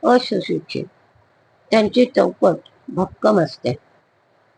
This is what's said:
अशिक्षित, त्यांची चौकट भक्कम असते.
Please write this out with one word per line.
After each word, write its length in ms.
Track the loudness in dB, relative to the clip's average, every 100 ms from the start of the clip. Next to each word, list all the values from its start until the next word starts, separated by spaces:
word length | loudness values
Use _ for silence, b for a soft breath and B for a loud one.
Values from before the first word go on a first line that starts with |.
अशिक्षित, 800 | 2 2 0 -6 -4 -6 -8 -12 -12 _ _ _ _ _ _ _ -2
त्यांची 340 | 0 2 2
चौकट 500 | 2 2 0 2 0 0 -8 _ -10
भक्कम 520 | -6 -6 -2 0 2
असते. 320 | 0 -4 -8 -8 _ _ _ _ _ _ _